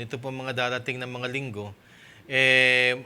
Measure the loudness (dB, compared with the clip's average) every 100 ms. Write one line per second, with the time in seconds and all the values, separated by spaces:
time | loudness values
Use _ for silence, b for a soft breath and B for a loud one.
0 | -8 -8 -8 -8 -6 -2 -2 -2 -6 -8
1 | -8 -6 -6 -6 -6 -8 -10 -14 B B
2 | B B -4 2 6 6 6 6 2 0